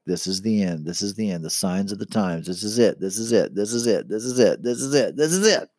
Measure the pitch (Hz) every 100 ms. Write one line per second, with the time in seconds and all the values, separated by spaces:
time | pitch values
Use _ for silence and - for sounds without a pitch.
0 | - 87 92 95 104 107 92 82 76 85
1 | 101 101 107 87 78 - 95 92 98 101
2 | - 113 95 82 82 90 104 117 107 -
3 | 95 104 113 113 76 98 104 117 120 92
4 | 92 107 123 127 104 67 120 120 135 143
5 | 104 90 156 185 214 160 -